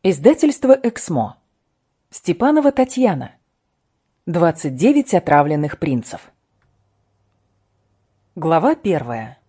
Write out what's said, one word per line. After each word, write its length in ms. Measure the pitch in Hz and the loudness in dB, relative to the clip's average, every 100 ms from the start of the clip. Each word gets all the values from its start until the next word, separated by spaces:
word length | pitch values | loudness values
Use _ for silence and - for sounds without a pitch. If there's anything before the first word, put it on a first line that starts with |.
Издательство 680 | 190 151 180 311 302 - 254 262 | 0 0 0 0 -2 0 2 2
"Эксмо". 540 | 233 - - 143 107 - _ _ _ _ _ _ _ | 2 -6 -6 -4 -4 -10 _ _ _ _ _ _ _
Степанова 640 | - - 175 254 302 285 | -10 -6 0 2 2 2
Татьяна. 600 | 277 254 254 247 147 120 _ _ _ _ _ _ _ _ _ | 0 -2 0 0 -2 -10 _ _ _ _ _ _ _ _ _
"Двадцать 500 | - 170 170 165 151 | -6 2 2 0 -8
девять 380 | 131 220 294 269 | 0 2 2 2
отравленных 680 | 180 - 147 147 151 147 - | -2 4 4 4 0 -2 -4
принцев". 540 | - 123 - - - _ _ _ _ _ _ _ _ _ _ _ _ _ _ _ _ _ _ _ _ | -4 -2 -4 -14 -18 _ _ _ _ _ _ _ _ _ _ _ _ _ _ _ _ _ _ _ _
Глава 400 | - 160 160 233 320 | -8 0 2 2 -2
первая. 600 | 202 160 120 117 113 131 | -2 -4 -4 -10 -10 -18